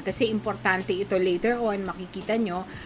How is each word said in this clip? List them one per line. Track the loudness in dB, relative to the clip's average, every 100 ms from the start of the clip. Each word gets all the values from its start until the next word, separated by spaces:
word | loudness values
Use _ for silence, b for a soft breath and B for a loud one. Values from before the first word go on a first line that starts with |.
| -2
kasi | 2 2
importante | 2 -2 0 2 2 2
ito | -2 2 2
later | 4 2 2 2
on, | 0 0
makikita | -4 -6 -8 -8 -2 0
nyo | 0 -2 -6 B